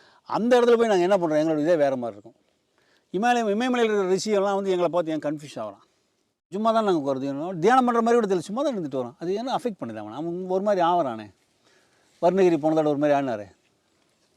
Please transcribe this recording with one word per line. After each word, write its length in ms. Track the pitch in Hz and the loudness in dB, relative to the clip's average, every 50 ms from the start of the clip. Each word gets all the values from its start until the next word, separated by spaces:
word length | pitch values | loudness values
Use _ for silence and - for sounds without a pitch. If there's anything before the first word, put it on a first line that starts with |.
| _ _ _ _ _ - | _ _ _ _ _ -6
அந்த 240 | - 156 208 247 247 | -4 -2 0 2 4
இடத்துல 220 | 247 240 240 240 | 4 6 4 4
போய் 140 | 226 233 226 208 | 4 4 2 2
நாங்க 140 | 185 175 185 | 2 2 2
என்ன 80 | 202 | 2
பண்றோம்? 240 | 190 175 160 151 151 | 2 2 0 0 0
எங்களோட 180 | 156 165 160 151 | 0 0 0 0
இதே 180 | 147 160 180 | 2 2 2
வேற 200 | 156 143 139 135 | 2 2 2 0
மாதிரி 200 | 127 120 117 104 | -2 -4 -8 -10
இருக்கும். 200 | 104 - 113 - _ _ _ _ _ _ _ _ _ _ _ _ _ _ _ - | -12 -16 -20 -20 _ _ _ _ _ _ _ _ _ _ _ _ _ _ _ -6
இமாலயம், 340 | 185 220 240 247 240 226 208 | -2 0 2 2 2 0 0
இமயமலையில் 420 | 202 214 247 262 247 247 233 220 | 0 0 0 0 0 0 0 0
இருக்கிற 180 | 214 208 190 180 185 | 2 0 0 0 0
ரிஷியெல்லாம் 440 | 185 - 214 214 202 190 202 196 196 | 0 0 0 0 0 2 0 0 -2
வந்து 120 | 202 190 | 0 0
எங்களை 200 | 185 175 175 165 | 0 0 0 0
பார்த்து 220 | 151 175 170 160 156 | 0 0 -2 -2 -4
ஏன் 120 | 151 147 | -4 -4
கன்ஃபியூஸ் 320 | 147 151 151 147 139 - 123 | -6 -6 -6 -10 -12 -12 -10
ஆகுறான்? 260 | 110 107 98 101 _ _ _ _ _ _ _ _ _ _ _ _ _ _ 165 | -10 -10 -12 -14 _ _ _ _ _ _ _ _ _ _ _ _ _ _ -8
சும்மா 180 | 196 220 226 220 | -2 0 0 2
தான் 120 | 226 220 | 2 2
நாங்க 160 | 202 185 160 | 2 0 0
போறது, 260 | 139 143 135 131 131 139 139 139 156 180 196 165 | 0 -2 -2 -4 -4 -6 -6 -6 -8 -8 -6 0
தியானம் 280 | 156 214 254 262 247 | 2 4 4 4 4
பண்ற 140 | 240 233 233 226 | 2 2 0 2
மாதிரி 160 | 226 233 240 | 2 2 2
கூட 140 | 220 190 196 | 2 2 0
தெரியல, 120 | 180 - - | -2 -2 -4
சும்மா 140 | 196 247 285 | -6 -4 -4
தான் 120 | 311 254 | -2 -2
இருந்துட்டு 260 | 202 170 139 127 135 | -4 -6 -6 -4 -6
வரோம். 140 | 123 117 120 _ | -6 -6 -8 _
அது 160 | 160 170 190 | -6 -6 -6
என்ன 160 | 208 240 269 233 | -4 -4 -4 -4
அஃபெக்ட் 240 | 170 - 247 196 - | -4 -4 -6 -8 -8
பண்ணுது 160 | 135 117 110 | -10 -10 -10
அவனை? 180 | 110 107 107 110 | -10 -12 -12 -10
அவன் 300 | 135 160 170 170 180 185 180 | -10 -8 -8 -8 -8 -4 -2
ஒரு 140 | 185 190 196 | -2 -2 0
மாதிரி 240 | 214 208 185 170 | 0 0 2 2
ஆவறானே. 400 | 165 180 175 160 131 117 110 107 104 - _ _ _ _ _ _ _ _ _ _ _ _ _ _ _ _ _ - | 2 2 2 0 -2 -4 -8 -10 -14 -18 _ _ _ _ _ _ _ _ _ _ _ _ _ _ _ _ _ 0
வர்ணகிரி 340 | 175 180 190 185 180 170 151 | 2 4 4 4 4 4 2
போன 160 | 143 156 160 | 2 2 2
தடவை 180 | 160 156 151 147 | 2 2 2 2
ஒரு 100 | 139 147 | 2 2
மாதிரி 140 | 147 143 139 | 2 2 2
ஆனாரே. 280 | 139 131 117 107 104 98 - _ _ _ _ _ _ _ _ _ _ _ _ _ _ _ _ | 2 -2 -4 -6 -8 -12 -18 _ _ _ _ _ _ _ _ _ _ _ _ _ _ _ _